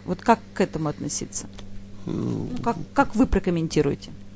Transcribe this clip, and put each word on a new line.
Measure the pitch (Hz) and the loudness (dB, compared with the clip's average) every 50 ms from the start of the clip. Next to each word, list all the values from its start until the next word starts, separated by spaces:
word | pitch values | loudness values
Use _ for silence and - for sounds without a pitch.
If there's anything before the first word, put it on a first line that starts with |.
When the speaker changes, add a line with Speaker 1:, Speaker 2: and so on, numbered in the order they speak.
| - | -4
Speaker 1:
Вот | - 180 - | -4 -4 0
как | - - 226 - - - - | 6 4 4 4 4 -8 0
к | - | 0
этому | 196 190 - 160 160 147 | 0 0 2 -2 -2 -2
относиться? | 151 - - - - - - - - - - - - - - - - - - - - - - | -2 -4 -4 -6 -4 -6 -6 -6 -8 -10 -10 -10 -12 -12 -10 -10 -10 -10 -10 -10 -12 -10 -6
Speaker 2:
М. | - - - 120 123 117 107 104 - | -4 -2 -2 0 0 0 -2 -2 -4
Speaker 1:
Ну, | - 123 127 | -4 -2 -2
как, | 233 226 175 139 - - | -2 -2 -2 -4 -2 2
как | 277 277 - - | 2 2 4 6
вы | 214 269 | 4 6
прокомментируете? | - - 196 - 185 175 165 160 160 - 160 147 143 139 - - - - - - - - | 6 6 4 4 2 0 2 0 2 2 4 4 4 2 -2 -6 -12 -14 -14 -14 -14 -16